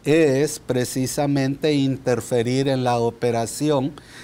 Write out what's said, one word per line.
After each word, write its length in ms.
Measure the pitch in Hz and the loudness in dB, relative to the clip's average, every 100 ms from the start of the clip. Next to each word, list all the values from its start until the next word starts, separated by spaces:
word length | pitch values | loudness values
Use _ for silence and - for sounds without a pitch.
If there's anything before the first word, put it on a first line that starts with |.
es 560 | - 160 156 131 151 - | 2 4 4 4 0 -4
precisamente 1160 | - 123 120 131 127 - 143 139 135 139 156 | -4 -2 -2 -2 -4 -2 0 0 0 -2 0
interferir 920 | 147 135 131 - 117 - 123 117 131 139 | 2 0 0 0 -2 0 -2 0 0 0
en 160 | 131 | 0
la 160 | 123 120 | 0 0
operación 920 | 117 117 123 117 113 - 147 143 139 - - - | 0 -2 -2 -2 -4 -2 0 0 0 -6 -18 -20